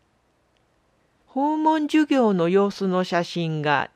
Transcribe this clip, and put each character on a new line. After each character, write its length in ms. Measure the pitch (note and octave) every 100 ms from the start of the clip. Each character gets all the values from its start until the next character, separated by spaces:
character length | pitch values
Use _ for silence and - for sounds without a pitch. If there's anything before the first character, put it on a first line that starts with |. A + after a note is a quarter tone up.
| _ _ _ _ _ _ _ _ _ _ _ _ _
訪 300 | C4 C#4+ D#4
問 260 | D#4 D#4+
授 200 | D4 D#4
業 300 | D4+ C4+ A3+
の 160 | F#3+ E3+
様 200 | F#3+ G3+
子 160 | - G3
の 180 | F#3
写 200 | F#3 F3+
真 380 | C4 F3 E3 D#3
が 260 | D3 C#3 -